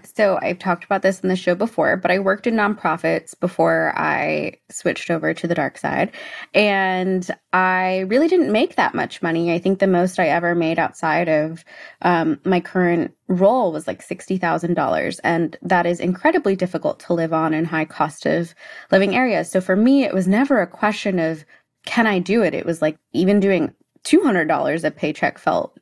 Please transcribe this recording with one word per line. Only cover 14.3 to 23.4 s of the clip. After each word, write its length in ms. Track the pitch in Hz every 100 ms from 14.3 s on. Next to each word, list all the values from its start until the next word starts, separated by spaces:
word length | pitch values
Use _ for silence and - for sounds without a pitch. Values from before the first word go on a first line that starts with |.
| 190
thousand 380 | 170 165 175
dollars. 440 | 160 143 78 71 -
And 360 | - 170 160 -
that 240 | 175 180 170
is 120 | 175
incredibly 560 | 180 180 311 330 202
difficult 460 | 190 180 160 151 -
to 140 | -
live 180 | 170 160
on 220 | 160 160
in 100 | 156
high 220 | 170 160 156
cost 400 | - 151 - 156
of 280 | 160 165 - - - -
living 260 | 190 202 233
areas. 340 | 254 170 170
So 120 | 190
for 140 | 185 190
me, 280 | 240 277
it 80 | 247
was 160 | 190 185
never 320 | 208 277 240
a 60 | -
question 520 | - 214 208 208 185
of, 240 | 160 156 - - _ _ -
"Can 200 | 240 220
I 120 | 190
do 240 | 180 233
it?" 100 | 175
It 140 | - -
was 160 | 165
like, 160 | 156 156 _
even 260 | - 190 202